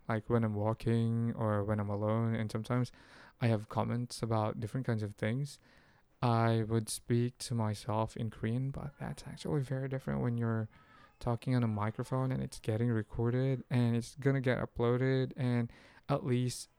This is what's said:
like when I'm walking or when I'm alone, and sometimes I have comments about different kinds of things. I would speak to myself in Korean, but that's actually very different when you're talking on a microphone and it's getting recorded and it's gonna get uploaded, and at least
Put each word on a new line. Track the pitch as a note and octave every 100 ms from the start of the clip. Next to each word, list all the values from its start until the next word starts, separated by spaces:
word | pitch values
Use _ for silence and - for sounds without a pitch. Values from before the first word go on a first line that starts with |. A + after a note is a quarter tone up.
| -
like | A2 -
when | A#2
I'm | A2
walking | G#2 G#2+ A2+ A#2 A#2 A2+ A#2 A#2 -
or | A2 G#2
when | G2+ G#2+
I'm | G2+
alone, | G#2 G#2+ A2 A2+
and | A2+ A2
sometimes | A2+ A2 B2 B2 - - - - -
I | A#2
have | G#2+ A2
comments | G#2+ A2+ A#2 A#2+ -
about | A2+ A2 G#2+ -
different | A2 C3 B2+
kinds | A2
of | G#2 -
things. | A2 B2+ C#3+ - - - - _ _ -
I | B2 A2+ A2+ A2+ A2
would | A2+ A2
speak | - - A#2+ A#2+ -
to | -
myself | A#2 G#2+ G2+ - A2 A2 -
in | A2+
Korean, | - A2 A#2+ C3+
but | C#3 C#3+ -
that's | - D3 -
actually | - F3+ D3+
very | B2+ C3 C3+
different | C3+ C#3+ C#3
when | B2 A#2
you're | A#2 A2+ A2 - - - - -
talking | A#2+ A#2 C#3
on | B2+
a | A#2
microphone | G#2 G#2+ A#2+ B2 C3 C3
and | C3+
it's | C3 -
getting | - A2 B2
recorded | A2 G#2+ - A#2 B2+ C3+ B2+ -
and | B2 A#2+ A#2
it's | A2+ -
gonna | C3+ C3+
get | B2+ A#2+
uploaded, | - - A#2 B2 C3 C3 B2+ -
and | B2 A#2+ A#2 - - - -
at | C#3+ C#3
least | B2 B2 - -